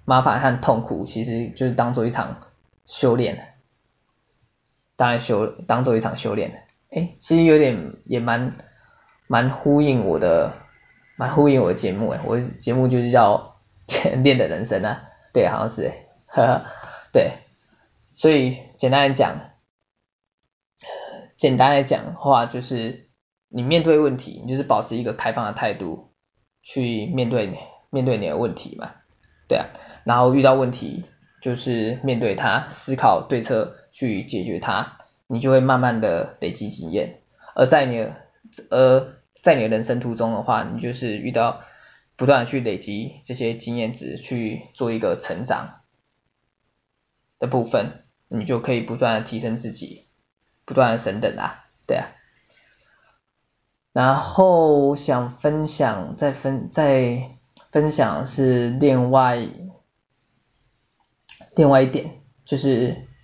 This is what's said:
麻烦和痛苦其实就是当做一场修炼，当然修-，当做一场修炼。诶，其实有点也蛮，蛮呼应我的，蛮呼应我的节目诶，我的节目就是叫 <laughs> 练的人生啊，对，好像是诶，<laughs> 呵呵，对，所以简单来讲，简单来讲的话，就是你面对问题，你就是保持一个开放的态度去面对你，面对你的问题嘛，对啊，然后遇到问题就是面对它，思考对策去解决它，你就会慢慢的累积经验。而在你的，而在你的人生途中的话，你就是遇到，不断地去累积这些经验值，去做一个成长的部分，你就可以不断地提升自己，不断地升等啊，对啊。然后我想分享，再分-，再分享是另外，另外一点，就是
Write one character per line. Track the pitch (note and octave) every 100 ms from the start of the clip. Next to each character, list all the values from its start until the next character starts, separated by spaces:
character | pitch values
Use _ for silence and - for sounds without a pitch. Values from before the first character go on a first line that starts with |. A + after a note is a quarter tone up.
| -
麻 | C3
烦 | C3 A2
和 | C3+ B2+
痛 | - A2+
苦 | A#2 F2 G2
其 | A2+
实 | A2+ A#2 A#2
就 | - C3
是 |
当 | B2 A#2+ B2
做 | A2+
一 |
场 | A#2 F#2+ - - _ _ _ -
修 | - B2+ A#2
炼， | G#2+ - - _ _ _ _ _ _ _ _ _ _ _ _ _ _ -
当 | A#2+
然 | A#2+
修-， | A#2 G#2+ G#2+ - -
当 | A#2
做 | B2+ A2+
一 |
场 | A2 -
修 | A2 G#2+
炼。 | - - _ _ _
诶， | D#3+ F3 -
其 | - E3
实 |
有 | E3 D3+
点 | C#3+ G#2+ D2 -
也 | - A#2+
蛮， | A#2 A#2 B2+ - - _ _ _ _ _ -
蛮 | A#2 B2+
呼 | C3 D3 C#3+
应 | D3 B2+ F#2+
我 | D#2+
的， | F2+ E2 - - - _ _ _ _ -
蛮 | B2+
呼 | D3 D3
应 | C3+
我 | F2+
的 |
节 | F#2 G2
目 | G2 G#2+
诶， | C2 -
我 | A#2
的 | B2
节 | - -
目 | B2+ B2+
就 | B2
是 | A#2+
叫 | B2 G#2 G#2 - _ _ _ -
<laughs> | - - C3
练 | C3+ B2+
的 | F2
人 | D#2+ B2
生 | G2 G#2
啊， | C#3 - _ _
对， | B2+ F2+
好 | G#2+
像 | A2
是 | -
诶， | C2 - - _
<laughs> | _
呵 | - B2
呵， | D3 - - - - -
对， | - - - _ _ _ _ _ _ _
所 | - D#3
以 | D3+ B2+ B2+ - -
简 | B2+
单 | C3+ C#3
来 |
讲， | C3+ A#2+ D2 - _ _ _ _ _ _ _ _ _ _ _ _ - - - - - - -
简 | D3+ B2+
单 | C3
来 | C#3+
讲 | C3+ D3 -
的 |
话， | - C3+ C3 A#2
就 | B2+
是 | B2+ B2 A2+ C3 _ _ _ _ _
你 | A#2+
面 | B2 E3
对 | D#3+ D3+
问 | D3 B2
题， | - - A#2
你 |
就 | C3
是 |
保 | C3+ G#2+
持 | A2 A2+
一 |
个 | A#2
开 | G#2 A2+
放 | A2+ G#2+
的 |
态 | G#2 A2
度 | G2+ F2+ D#2+ - _ _ _ _ _
去 | - C#3 A#2+ A2+ G#2+
面 | C3 A#2
对 | A#2+ G2+
你， | F2+ - - _
面 | C#3 B2+
对 | A2
你 | F#2
的 | D2+
问 | A#2+
题 | A2+ - -
嘛， | - - _ _ _ _ -
对 | -
啊， | - - - - -
然 | A#2+
后 | B2
遇 | C3+
到 | C3 C3+
问 | B2+
题 | B2+ - F3 F3+ _ _ _
就 | C3 B2
是 | C3 A#2 A2 B2+
面 | C3+ A#2
对 | A2+ F#2
它， | A#2+ A#2 -
思 | - - C3
考 | A#2+ F#2 -
对 | B2+
策 | A#2 A#2 F2 - _
去 | - B2+ G2
解 | - G#2+
决 | F#2 F2
它， | - G2 - - - _ -
你 | A#2
就 | C3
会 | C3
慢 | C3 B2+
慢 | B2 A#2
的 | G#2+ E2+ - -
累 | F2
积 | - G#2
经 | - E2
验。 | F#2+ - - _ _ -
而 | - C3
在 | D#3 C3
你 | A#2
的， | A2 - - _ - - -
而 | B2 C3 C3 C3 - _ _
在 | F3+ C#3+
你 |
的 | A2
人 | A2
生 | A2+ A#2+
途 | A#2+ A2+
中 | A2+
的 | G#2
话， | A2+ A2
你 | G#2 A#2
就 | A#2+
是 | B2+ B2 G#2
遇 | -
到， | A#2+ A#2 - - - - _ _ -
不 | B2+
断 | C3+
地 | A#2+
去 | C3+
累 | A#2+ F#2+
积 | - G#2 C3 - -
这 | B2+
些 | A#2
经 | A2+ - A#2
验 | A2
值， | B2+ B1+ D#2+
去 | - B2 A2 C3 -
做 | - A#2+
一 | A2+
个 | G#2 E2
成 | - E2+
长 | B2+ - - - _ _ _ _ _ _ _ _ _ _ _ _ _ _ _ -
的 | B2
部 | B2+ A2+
分， | B2 B2 - _ _ -
你 | A2+ G#2
就 | A#2+
可 | -
以 | A#2+
不 | A2+ A2+
断 | B2 A2
地 |
提 | G#2+ A2
升 | A2+ A#2
自 | A#2
己， | - - - _ _ _ _ _ _ -
不 |
断 | C#3 A#2+
地 | A2+
升 | G#2 G#2
等 | A2+ -
啊， | - - _ _ -
对 | -
啊。 | - - _ _ _ _ _ _ _ _ _ _ _ _ _ _ _ _ _
然 | C3+ B2+ C#3
后 | - - F#3+ F3 D#3+ D3 C#3
我 | C#3+
想 | D3+ B2 B2 B2+
分 | D3+ D3+ D3+
享， | - C3+ G#2 E2 -
再 | D3
分-， | C3 C3+ C3+ -
再 | - D3 C3 B2 B2 B2+ - _ - _
分 | D3+ D3+
享 | D3+ A2+ D2+ C3
是 | - C3 B2 A#2+
另 | C3 D3 B2+ B2
外， | C3 B2+ A#2+ A2 - F#3 - _ _ _ _ _ _ _ _ _ _ _ _ _ _ - - _ -
另 | D3
外 | C3+
一 | C3+
点， | C3+ - - _ _ -
就 | C3+
是 | C3+ A#2+ B2 - - -